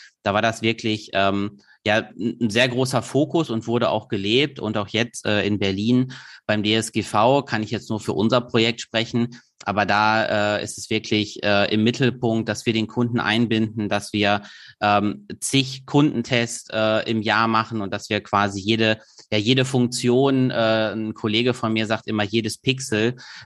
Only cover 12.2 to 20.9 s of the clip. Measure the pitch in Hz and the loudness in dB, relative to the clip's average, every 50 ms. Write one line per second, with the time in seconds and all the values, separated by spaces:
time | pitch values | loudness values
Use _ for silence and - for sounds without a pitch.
12.2 | - 113 110 113 110 110 104 - - 120 110 110 107 104 - 120 120 117 117 113 | -2 0 0 0 -2 -2 -4 -2 -2 0 0 0 -2 -2 -2 -2 -2 0 0 -2
13.2 | - 104 107 113 120 104 110 110 110 107 107 110 104 98 104 104 - - - 104 | 0 2 2 2 2 2 2 0 0 -2 -2 -6 -4 -2 -2 -4 -4 -2 -2 0
14.2 | 101 101 104 101 101 - - - - - - _ 107 104 104 104 104 104 - - | 2 2 2 0 -2 -10 -18 -20 -20 -20 -6 _ 2 4 4 4 2 0 -2 -4
15.2 | - - - - - - - 135 131 131 - - - - - 143 151 147 - 117 | -10 -16 -14 -10 -6 0 0 0 0 0 -6 -12 -10 0 2 4 4 4 2 -2
16.2 | 117 - 131 120 117 117 - - - - - 110 110 110 110 110 - 113 113 110 | -2 0 0 0 0 -2 -6 -12 -12 -6 -2 0 0 2 2 0 0 0 -2 -2
17.2 | 101 110 104 110 113 113 113 110 110 - 117 110 101 95 101 101 - - 107 104 | 0 2 2 2 4 4 2 2 0 0 -4 -6 -6 -6 -6 -8 -4 -4 -4 -4
18.2 | - - - 101 104 101 98 101 92 104 113 110 113 110 110 110 - _ _ - | -2 0 0 2 2 0 -2 -4 -2 0 0 2 4 2 2 0 -4 _ _ -20
19.2 | - _ 107 107 101 117 131 131 127 131 135 127 123 120 127 - - 120 120 127 | -8 _ -2 0 2 2 2 2 2 2 2 0 0 0 -2 -2 0 2 4 4
20.2 | 139 139 135 131 127 127 - 117 113 110 110 110 110 107 | 4 4 2 2 0 0 0 0 0 2 2 0 0 -2